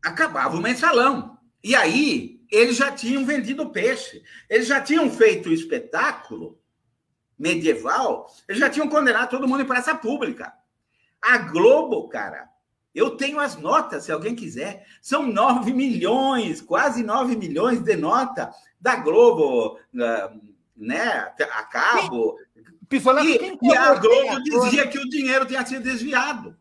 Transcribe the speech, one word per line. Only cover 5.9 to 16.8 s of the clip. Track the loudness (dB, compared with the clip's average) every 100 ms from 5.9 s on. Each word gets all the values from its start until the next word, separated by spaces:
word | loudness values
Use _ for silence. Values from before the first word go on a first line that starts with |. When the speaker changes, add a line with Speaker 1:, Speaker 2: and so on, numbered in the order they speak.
| -4 -4 -6 -14 -16 -16 -20 _ _ _ _ _ _ _ _
Speaker 1:
medieval, | -4 -2 0 0 0 -2 -2 -4 -8 -20 -8
eles | -4
já | -2
tinham | -2 0
condenado | 2 2 0 -2
todo | -4 -2
mundo | -2
em | -2
praça | -2 -2 -4
pública. | -4 -4 -4 -8 -14 -18 _ _ _ _ _ _
A | 2 2
Globo, | 2 4 6 6 2 -6 -6
cara, | -10 -10 -12 -18 _ _ _ _
eu | -2 -2 0
tenho | -6 -2
as | -6 -6
notas, | 0 0 0 -10 -6
se |
alguém | -6 -6 -8
quiser, | -10 -10 -10 -12 -20 _
são | -4 -2 0
nove | 2 2 2 0
milhões, | 0 0 0 0 0 2 0 -2 -6
quase | -4 0